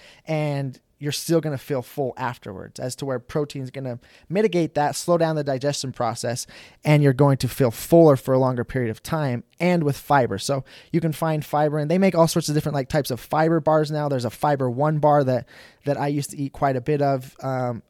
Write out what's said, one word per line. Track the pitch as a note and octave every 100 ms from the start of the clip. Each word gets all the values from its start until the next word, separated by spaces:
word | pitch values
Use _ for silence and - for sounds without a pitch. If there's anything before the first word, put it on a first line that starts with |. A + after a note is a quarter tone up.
| - - -
and | D#3 D3+ C#3+ C#3 B2 _ _
you're | D3
still | - - E3
gonna | D#3 C3+
feel | - C#3
full | B2 - C3 -
afterwards, | B2+ B2 - F#2 G2+ -
as | B2+ -
to | C#3
where | B2+
protein's | - D#3 C#3+ C#3+ C3
gonna | C3+ C3 A#2+ - - -
mitigate | F3 G#3+ F3 D#3+ -
that, | D3 -
slow | - E3+
down | E3 D#3
the |
digestion | C#3+ C3+ C#3+ C#3 C3
process, | - A#2 A#2 A#2+ A#2 - - - _ D3+
and | D3+
you're | C#3+
going | B2+ C#3+ C3+
to | B2
feel | - B2+
fuller | - - E3+ D#3+ C3
for | -
a | C3
longer | C3 B2
period | A#2 C3 A#2+
of | G#2+
time | - D#3+ C#3+ A#2+ - -
and | F3 F3
with | D3 C#3
fiber. | - C#3+ A#2 G2
So | - C3+ - - -
you | E3+
can | D#3+
find | D3 D#3+ D#3
fiber, | - D3 D3+ D3+
and | D3
they | F3+
make | G3 F3
all | E3
sorts | E3+ D3+
of | D3+
different, | D3+ D3
like, | B2+
types | D#3 C3
of | A#2+
fiber | - D3+ D#3+ E3
bars | D#3 D#3 D3+
now. | D3+ D3
There's | C3+
a | A#2
Fiber | - D3+ C#3 B2+
One | A#2+ D3+ D3+
bar | D3 D3 C3
that, | B2 - - - _
that | C#3+ C#3
I | C#3+
used | D3 C#3
to | -
eat | C#3
quite | - C#3 C3
a |
bit | B2 D3+
of, | C#3 C3+ C3 -
um, | C3+ C3 B2 A#2